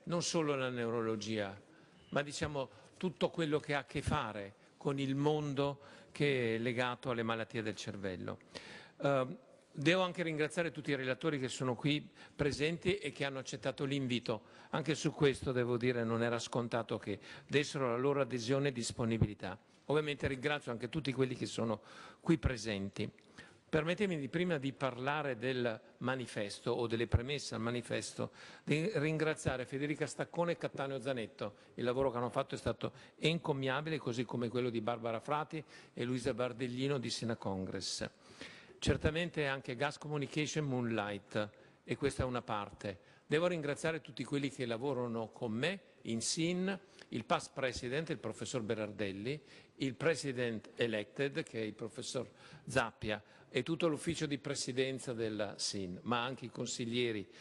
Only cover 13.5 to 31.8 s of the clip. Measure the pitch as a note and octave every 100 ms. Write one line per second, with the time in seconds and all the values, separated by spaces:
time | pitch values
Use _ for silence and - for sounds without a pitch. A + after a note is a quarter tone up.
13.5 | C3+ C#3 C3 C#3 C#3 C3 A#2+ - A2 -
14.5 | - - - D#3 D3 D#3+ - D3 B2+ -
15.5 | B2+ A#2+ B2 B2 A#2+ A2+ A2+ A#2 A#2 -
16.5 | C3 A#2 A#2+ A2 A2+ - G2+ - - -
17.5 | C3+ D3 D3 C3 A#2 C3+ C#3 C3 B2 A2+
18.5 | C3+ C#3+ B2 A#2 - A#2 A2+ G#2 G#2 F#2+
19.5 | F#2 - - - D3 D3+ C#3+ D3 C3+ C#3
20.5 | D3 C#3 A#2 A#2+ D#3+ C#3 C3 C3 B2 A2
21.5 | - A2+ G#2 - - - - - E3 C3+
22.5 | B2+ G#2+ G2+ G2 - G#2 - - - -
23.5 | - - D#3 D#3 F3 G3+ E3 C#3 E3+ F3+
24.5 | D#3+ C3+ B2 C3+ A#2+ C3 D3 C#3+ A#2 B2+
25.5 | B2+ A#2+ A2 - - B2 C3 A#2 - G2+
26.5 | - - A#2+ A#2 A2+ A#2 A#2+ A#2+ C#3+ -
27.5 | A#2 A2+ A#2+ A2+ A2+ G#2+ - A2 - -
28.5 | - - D3 E3 F#3+ D3+ D#3+ D#3 D3+ D#3+
29.5 | C3 B2 C#3 D3 D3+ C#3+ - C#3+ - E3+
30.5 | E3 D3 - C#3 C3+ A#2+ B2+ G#2+ - A2
31.5 | - - -